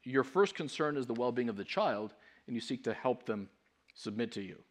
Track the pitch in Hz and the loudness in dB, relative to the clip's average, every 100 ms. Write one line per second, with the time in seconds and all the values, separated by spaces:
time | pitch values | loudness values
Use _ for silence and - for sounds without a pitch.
0 | 127 135 131 180 196 - 151 - 151 147 | 4 2 4 4 2 2 -6 0 0 0
1 | 123 117 123 120 120 101 98 - 202 104 | -2 0 2 2 0 -2 -2 2 2 2
2 | 107 - - - - 117 - 123 120 107 | -4 -10 -20 -20 -6 -4 -2 -4 -2 0
3 | 131 123 - 107 95 _ _ _ _ - | 2 0 0 -4 -4 _ _ _ _ -10
4 | - 104 113 107 95 90 - | -6 -2 -2 -2 -8 -10 -20